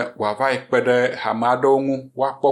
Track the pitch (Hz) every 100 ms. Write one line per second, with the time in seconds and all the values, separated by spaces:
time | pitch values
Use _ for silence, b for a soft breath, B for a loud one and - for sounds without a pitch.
0 | 120 - 104 107 135 123 - 123 127 123
1 | 123 - 113 113 120 127 135 135 135 131
2 | 131 127 135 - 143